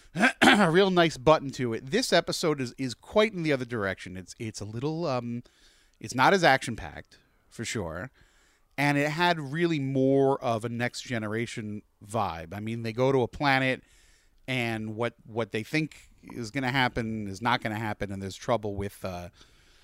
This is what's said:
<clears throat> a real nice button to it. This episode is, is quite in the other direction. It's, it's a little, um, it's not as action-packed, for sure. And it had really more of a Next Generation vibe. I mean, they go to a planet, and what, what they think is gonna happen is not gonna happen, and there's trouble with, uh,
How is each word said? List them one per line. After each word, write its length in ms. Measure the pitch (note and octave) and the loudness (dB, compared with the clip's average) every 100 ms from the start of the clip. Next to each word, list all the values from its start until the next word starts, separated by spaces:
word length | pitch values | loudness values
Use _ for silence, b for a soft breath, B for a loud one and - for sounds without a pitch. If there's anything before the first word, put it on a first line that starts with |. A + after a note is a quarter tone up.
| b | b
<clears throat> 280 | D#3 A#3+ - | 2 2 6
a 280 | C4 A3+ F#3 | 6 6 6
real 200 | E3 G3 | 6 4
nice 240 | F3+ E3+ C3+ | 6 4 4
button 360 | B2 D#3 C#3 | 4 4 2
to 220 | B2 B2 | -4 -4
it. 160 | A2+ C3 | -4 -2
This 220 | F#3 - | -2 2
episode 480 | F3 E3 D#3+ F3 D3 | 2 2 0 0 0
is, 160 | B2 - | -4 -6
is 160 | C3 | -8
quite 380 | A2+ - G#3+ A3 | -8 -2 2 2
in 120 | G3 | 2
the 100 | D#3+ | 0
other 100 | C3+ | 0
direction. 540 | B2 A#2+ G2 F#2 - F#2 | -2 -2 -2 -4 -8 -12
It's, 180 | F#2 - | -14 -12
it's 200 | A2 - | -10 -10
a 60 | G#2 | -10
little, 400 | A2 C#3 D#3+ E3+ | -6 -6 -4 -2
um, 380 | B2+ A#2+ A#2+ - b b b b b | -2 -4 -8 -10 b b b b b
it's 120 | G#2+ A#2+ | -6 4
not 180 | C3+ | 6
as 100 | F#3+ | 6
action-packed, 720 | E3 C3 - A2 E2 D2 - _ _ _ _ | 6 4 2 -8 -10 -14 -18 _ _ _ _
for 160 | - | -12
sure. 480 | A2+ A#2+ F2 D#2+ A#2+ _ b b b b b - | -8 -6 -6 -8 -10 _ b b b b b -2
And 200 | C#3+ C#3+ | 0 2
it 100 | D3 | 0
had 280 | D3+ F3 E3 | 2 2 2
really 400 | C#3 D#3 E3+ D#3+ | -2 0 0 2
more 580 | C3+ C3+ C3 C#3 C3+ C3+ | 0 2 4 6 4 2
of 220 | C3 A2+ A#2 | 0 -2 -2
a 40 | |
Next 340 | A#2 A#2+ - | -2 -4 -4
Generation 800 | - A#2+ G#2+ G#2+ A#2 - G#2+ G#2 - _ G2+ | -6 -4 -4 -4 -6 -8 -10 -10 -14 _ -8
vibe. 480 | A2+ G2 E2 E2 | -4 -4 -4 -10
I 60 | G2+ | -10
mean, 240 | G#2+ A#2 | -8 -6
they 80 | A2+ | -6
go 220 | A2 C3 | 0 2
to 80 | C#3 | 2
a 60 | A2+ | 0
planet, 540 | - C#3+ C3 C3 B2 - b b b b b - | 0 2 2 2 -2 -6 b b b b b -6
and 480 | C3 A#2 A2+ A2 G#2+ | -2 -2 -2 -6 -4
what, 180 | A#2+ - - | -4 -6 -10
what 240 | A2 A2+ | -6 -4
they 100 | A2 | -4
think 480 | A2 D#3 D#3 - - _ | -4 -4 -4 -8 -20 _
is 260 | - A#2 A2+ | -16 -12 -8
gonna 220 | C#3 B2+ | -6 -2
happen 560 | C3+ B2+ B2 A2+ A2 G2+ | 0 0 0 -4 -6 -8
is 120 | F#2+ | -4
not 220 | A#2+ B2 | 0 0
gonna 160 | A#2 G#2+ | -2 -4
happen, 340 | A2+ G#2 G2+ | -6 -6 -8
and 80 | G2 | -8
there's 160 | G2 - | -8 -8
trouble 400 | - A#2 G#2 G2+ | -2 -2 -2 -6
with, 300 | G2+ - G2 | -8 -8 -10
uh, 240 | F2+ F2 - b b b b | -10 -12 -18 b b b b